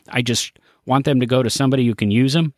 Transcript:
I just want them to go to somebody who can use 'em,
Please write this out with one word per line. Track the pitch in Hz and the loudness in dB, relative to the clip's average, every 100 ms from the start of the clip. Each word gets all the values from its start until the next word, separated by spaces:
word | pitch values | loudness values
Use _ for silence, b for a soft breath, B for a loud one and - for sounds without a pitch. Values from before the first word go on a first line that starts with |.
| - | -8
I | 127 | -4
just | 120 113 - b b b - | -2 -4 -6 b b b -2
want | 131 151 | 0 2
them | 131 | 0
to | 120 | 2
go | 127 | 0
to | 113 | 0
somebody | - 135 135 120 | 0 0 2 0
who | 107 | 0
can | 104 | 0
use | 113 131 160 | 2 2 0
'em, | 156 | -2